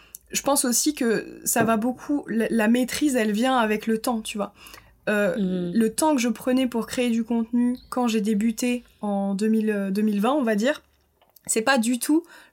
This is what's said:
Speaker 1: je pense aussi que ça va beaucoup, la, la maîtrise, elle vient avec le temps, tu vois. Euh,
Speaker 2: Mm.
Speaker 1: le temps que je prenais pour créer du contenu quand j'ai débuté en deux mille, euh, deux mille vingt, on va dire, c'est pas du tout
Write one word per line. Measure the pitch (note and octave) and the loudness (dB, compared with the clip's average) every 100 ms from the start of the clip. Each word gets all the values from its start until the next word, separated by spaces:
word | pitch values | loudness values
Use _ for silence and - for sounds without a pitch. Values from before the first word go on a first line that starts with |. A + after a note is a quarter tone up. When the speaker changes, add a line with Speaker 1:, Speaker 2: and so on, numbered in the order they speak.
| - - _ | -20 -20 _
Speaker 1:
je | - | -6
pense | - C#4 | 0 0
aussi | B3+ A#3 D4+ | 2 0 0
que | D4 B3+ G3 - A#1 | 0 0 0 -4 -8
ça | - B3 | -4 0
va | A3+ A3+ | 2 2
beaucoup, | A#3+ B3 - C#4+ - | 0 -4 -4 -4 -2
la, | A3 A3 | -2 0
la | A3+ G#3+ | 2 4
maîtrise, | B3 B3 - D4+ | 2 0 0 0
elle | B3 G#3+ | 0 0
vient | G#3 B3+ C4 | 0 2 2
avec | G#3+ G#3+ A3+ | 2 0 0
le | A3 | -2
temps, | A#3+ A3+ | 0 -4
tu | A3 G#3+ | -4 -6
vois. | G3+ - - - - _ - | -8 -10 -20 -20 -20 _ -2
Euh, | G#3 G3+ F#3+ | 0 2 0
Speaker 2:
Mm. | F#3+ F#3 F3 | 0 -2 -2
Speaker 1:
le | F#3+ A3 | 2 0
temps | A3 D#4 | 2 2
que | C#4+ | 2
je | A#3 | 0
prenais | A3 - B3+ C4 | -2 0 2 2
pour | A#3 G#3 | -2 -4
créer | - B3 | -2 0
du | A3+ | 0
contenu | A3+ A#3 A3+ A#3+ A#3+ B3 - | 0 -2 0 0 0 -2 -6
quand | - A#3+ | -2 0
j'ai | A3 | 0
débuté | G#3 G#3 A3+ A3 B3 B3 - _ | 0 0 0 0 -2 -2 -6 _
en | G#3 G3 G3 | -4 -2 -2
deux | G3 A3 | 0 0
mille, | A3 G#3+ | 2 0
euh, | G3+ G3 | -2 -2
deux | G3 | 0
mille | G#3+ G3+ | 0 2
vingt, | A3 | 2
on | D4+ | 2
va | A#3 | 0
dire, | G#3 A#3+ D4+ _ _ _ _ _ - - | 2 0 -2 _ _ _ _ _ -14 -4
c'est | A3+ | -2
pas | A3 C4+ | 2 2
du | A3+ B3 | 2 0
tout | - D#4 - - - | 2 0 0 -12 -8